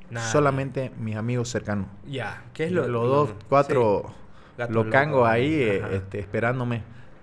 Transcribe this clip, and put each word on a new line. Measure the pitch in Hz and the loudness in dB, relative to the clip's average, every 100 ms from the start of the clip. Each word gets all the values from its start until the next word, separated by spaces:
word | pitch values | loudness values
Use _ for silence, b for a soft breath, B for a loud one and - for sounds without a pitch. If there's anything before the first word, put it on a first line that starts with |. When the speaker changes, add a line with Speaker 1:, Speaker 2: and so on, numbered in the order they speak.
| - | -12
Speaker 1:
Nada. | 117 113 | -6 0
Speaker 2:
solamente | 147 143 135 135 131 127 - | 4 4 2 -2 -4 -6 -6
mis | 113 107 | -6 -4
amigos | 117 123 117 | -2 -2 -2
cercanos. | 107 98 101 95 - - | -4 -2 -2 -4 -10 -10
Speaker 1:
Ya, | 131 104 92 - | -8 -8 -10 -12
¿qué | - | -6
es | 160 | -2
lo, | 180 | 0
Speaker 2:
Los | 123 | 0
Speaker 1:
lo | 120 117 | 0 2
Speaker 2:
dos, | 139 143 | 4 2
Speaker 1:
sí. | 95 - | -2 2
Speaker 2:
cuatro | 139 143 127 113 98 - - - B B - | 2 4 4 4 2 -2 -14 -18 B B -8
Speaker 1:
Gatos | 120 | -2
Speaker 2:
locangos | 113 110 131 151 139 | 0 4 4 4 4
Speaker 1:
locos. | 117 | 4
Speaker 2:
ahí, | 113 139 156 | 4 2 2
eh, | 117 98 | 2 2
Speaker 1:
Ajá. | 104 95 | 0 -4
Speaker 2:
este, | 95 104 | -4 -8
esperándome, | 98 110 117 131 120 117 - B B - | -4 -2 0 0 -2 -4 -6 B B -16